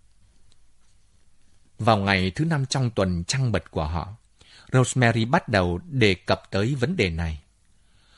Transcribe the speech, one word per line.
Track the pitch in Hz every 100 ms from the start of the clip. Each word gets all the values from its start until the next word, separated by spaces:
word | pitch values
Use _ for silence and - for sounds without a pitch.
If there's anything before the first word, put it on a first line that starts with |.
| _ _ _ _ - - - - _ _ _ _ _ - - - _ -
Vào | 110 107
ngày | 98 95 92
thứ | -
năm | 165 151 131
trong | - 123
tuần | - 95 87
trăng | 87 135 127
mật | 95 -
của | 92 76
họ, | 82 95 110 _ _ _ - -
Rosemary | 131 123 127 117 113
bắt | 113 165 -
đầu | 104 90 87 -
đề | 135 107
cập | 90 - 95 -
tới | 95 110
vấn | 143 110 98
đề | 92
này. | 80 82 78 - _ _ _ _ _ _